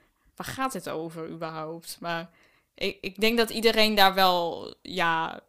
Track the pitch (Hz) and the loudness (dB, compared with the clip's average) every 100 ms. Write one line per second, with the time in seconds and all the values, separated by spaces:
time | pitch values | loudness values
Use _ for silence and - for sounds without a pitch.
0 | _ _ _ - - 262 262 185 - 147 | _ _ _ -14 -10 -6 -6 -6 -8 -8
1 | 165 165 160 165 160 160 156 170 - - | -8 -10 -12 -10 -10 -8 -10 -12 -14 -10
2 | 170 165 175 _ _ _ _ - 196 - | -6 -6 -8 _ _ _ _ -6 -6 -6
3 | 190 185 220 233 220 226 226 220 214 208 | -10 0 2 2 0 2 2 4 4 6
4 | 190 190 190 180 170 98 - - - 180 | 6 6 4 4 0 -4 -10 -14 -8 -2
5 | 165 165 165 - | 0 0 -4 -8